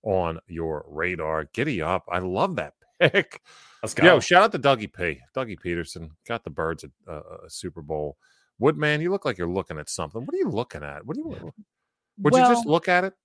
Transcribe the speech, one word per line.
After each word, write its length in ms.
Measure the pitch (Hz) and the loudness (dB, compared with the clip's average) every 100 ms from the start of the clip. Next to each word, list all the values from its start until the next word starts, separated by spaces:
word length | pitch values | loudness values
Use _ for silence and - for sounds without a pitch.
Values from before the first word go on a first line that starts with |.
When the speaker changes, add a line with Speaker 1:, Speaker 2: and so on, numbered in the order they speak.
Speaker 1:
on 360 | 110 95 85 82 _ | 0 0 0 -4 _
your 380 | 82 82 76 - | -6 -4 -6 -8
radar. 580 | 73 87 90 78 80 76 | -4 -4 -2 -2 -4 -4
Giddy 280 | - 143 107 | -4 -4 -2
up. 220 | 78 92 - | 0 -2 -2
I 80 | 90 | -4
love 380 | 92 95 185 156 | -2 -2 -2 -2
that 160 | 73 _ _ | -8 _ _
<laughs> 120 | _ | _
pick. 420 | 170 202 - - _ - - _ | 2 2 -4 -12 _ -20 -20 _
Speaker 2:
Let's 140 | 113 - | -8 4
go. 100 | 175 | 6
Speaker 1:
Yo, 140 | 156 | 6
shout 240 | - 180 | 6 6
out 80 | 214 | 6
to 80 | 196 | 4
Dougie 340 | 139 131 107 | 2 2 -2
P. 280 | - 87 71 _ - | -4 -4 -4 _ -8
Dougie 240 | 123 95 | -8 -8
Peterson 520 | 90 85 82 87 82 80 - | -6 -4 -6 -12 -16 -18 -8
got 160 | 117 | -8
the 80 | - | -8
Birds 320 | 73 80 80 | -4 -4 -4
a, 280 | 73 _ - | -10 _ -16
a, 60 | 78 82 87 87 | -14 -14 -20 -18
a 40 | |
Super 320 | - 92 80 | -14 -12 -14
Bowl. 340 | 73 78 76 71 _ _ _ _ | -8 -6 -6 -10 _ _ _ _
Woodman, 420 | 135 151 151 151 | 0 2 0 0
you 80 | 165 | -2
look 160 | 196 143 | -2 -4
like 140 | 92 | -4
you're 80 | 87 | -2
looking 320 | 92 90 78 | -4 -4 -10
at 100 | 76 | -10
something. 320 | - 78 107 | -8 -8 -8
What 120 | 156 349 | -8 -4
are 20 | |
you 120 | 302 | -2
looking 340 | 110 127 - | -2 -6 -10
at? 200 | 71 71 | -12 -12
What 120 | 98 208 | -10 -10
do 60 | |
you, 320 | 320 - 165 - - _ _ _ _ - | -10 -12 -16 -18 -20 _ _ _ _ -2
would 140 | 190 254 | 4 6
you 40 | |
just 240 | 247 240 226 | 6 6 4
Speaker 3:
Well, 60 | |
Speaker 1:
look 140 | 165 - | 2 4
at 180 | 180 190 | 2 2
it? 80 | - | -6